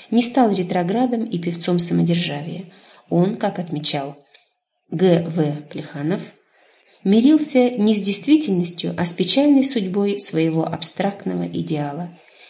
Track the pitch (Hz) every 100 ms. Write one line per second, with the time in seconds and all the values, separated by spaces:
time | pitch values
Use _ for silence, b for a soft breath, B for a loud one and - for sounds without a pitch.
0 | B 226 240 269 226 185 180 185 175 226
1 | 254 226 220 175 170 170 - 180 175 170
2 | 170 170 165 143 156 - - B B B
3 | _ 165 190 226 208 - 170 147 151 147
4 | 139 - b b b _ _ _ _ 160
5 | 185 170 170 165 151 147 - 151 - 143
6 | 151 196 - - b b b b b b
7 | 190 220 262 311 302 254 247 247 214 208
8 | 196 196 - 302 254 180 175 - - -
9 | 175 - 175 269 294 277 254 226 185 202
10 | 202 202 - 160 160 160 165 156 - -
11 | 202 196 190 180 165 170 170 151 143 143
12 | 175 B B B